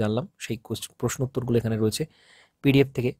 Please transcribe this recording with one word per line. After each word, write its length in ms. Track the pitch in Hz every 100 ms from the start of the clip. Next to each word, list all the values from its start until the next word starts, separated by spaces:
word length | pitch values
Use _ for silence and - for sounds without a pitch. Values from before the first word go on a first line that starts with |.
জানলাম, 220 | 107 110 185 _
সেই 120 | - 110 -
কোশ্চ-, 240 | 110 - -
প্রশ্ন 180 | 120 - 131
উত্তরগুলো 300 | - 120 117
এখানে 160 | 113 110
রয়েছে 200 | 110 - 160 _ _ - _ _
পিডিএফ 260 | 143 135 135 -
থেকে 140 | 120 -